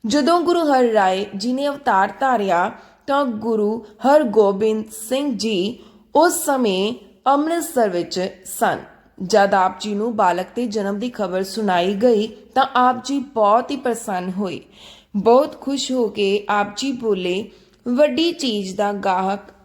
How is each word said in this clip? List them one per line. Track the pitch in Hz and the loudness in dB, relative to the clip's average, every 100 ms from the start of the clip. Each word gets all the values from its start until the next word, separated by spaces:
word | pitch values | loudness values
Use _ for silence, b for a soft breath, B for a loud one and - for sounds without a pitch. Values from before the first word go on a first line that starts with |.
ਜਦੋਂ | 220 285 294 349 | 0 0 2 2
ਗੁਰੂ | 330 349 | 2 2
ਹਰਿਰਾਏ | 311 262 247 214 190 190 202 196 | 2 2 4 4 2 0 -4 -6
ਜੀ | 233 | -4
ਨੇ | 254 285 | -2 -4
ਅਵਤਾਰ | 285 262 190 202 - | -2 0 2 2 0
ਧਾਰਿਆ | 269 240 196 170 196 - B B - | 0 0 2 0 0 -4 B B -2
ਤਾਂ | 277 | -2
ਗੁਰੂ | 269 214 220 220 208 226 B B 247 | 0 -4 -2 0 0 -2 B B 4
ਹਰਗੋਬਿੰਦ | 294 254 208 202 196 220 220 214 - - | 4 4 4 4 2 0 0 -6 -14 -6
ਸਿੰਘ | 254 285 208 | -4 -2 -4
ਜੀ | 220 196 196 240 B B B | -2 -2 -2 -6 B B B
ਉਸ | 277 339 349 | 2 4 2
ਸਮੇਂ | 302 269 226 185 202 247 - _ 254 | -2 0 0 0 -2 -6 -16 _ 0
ਅੰਮ੍ਰਿਤਸਰ | 277 311 339 - 254 214 | 2 0 -4 -4 0 0
ਵਿੱਚ | 175 165 180 190 - | 0 -4 -6 -6 -8
ਸਨ। | - - 214 147 - - _ - | -16 -2 -2 -2 -10 -20 _ -14
ਜਦ | 180 208 196 | 2 4 4
ਆਪ | 196 185 185 | 4 0 -2
ਜੀ | 214 | -6
ਨੂੰ | 202 226 | -4 -4
ਬਾਲਕ | 220 190 175 185 | 0 0 0 -6
ਦੇ | - 240 | -6 -4
ਜਨਮ | 208 196 202 | -4 -4 -4
ਦੀ | 247 | -6
ਖਬਰ | 240 190 185 | -6 -4 -4
ਸੁਣਾਈ | 190 220 208 180 180 | -4 -4 0 0 0
ਗਈ | 202 247 214 214 | 2 2 2 0
ਤਾਂ | - - 262 262 | -8 -4 0 0
ਆਪ | 247 254 240 | 2 2 0
ਜੀ | - 277 | -4 -6
ਬਹੁਤ | 247 226 202 220 240 | -4 0 4 4 0
ਹੀ | |
ਪ੍ਰਸੰਨ | 277 254 226 - 185 180 | -4 -4 -4 -6 -6 -6
ਹੋਏ। | 185 196 147 - B B B B | -6 -6 -6 -14 B B B B
ਬਹੁਤ | 202 214 247 302 - | 0 6 6 4 -4
ਖੁਸ਼ | - 277 - | -6 -4 -2
ਹੋ | 254 220 | 0 -2
ਕੇ | 208 196 202 202 | 0 0 0 0
ਆਪ | 208 202 - | -2 -2 -4
ਜੀ | 269 | -6
ਬੋਲੇ, | 240 226 190 180 185 220 b b b 240 | -4 -2 -2 -2 -4 -6 b b b -4
"ਵੱਡੀ | 247 302 247 339 | 2 2 2 -2
ਚੀਜ਼ | 339 262 214 190 | -2 -4 -4 -6
ਦਾ | 190 202 | -4 -4
ਗਾਹਕ | 202 196 185 190 196 - _ | -2 -2 -2 -2 -4 -10 _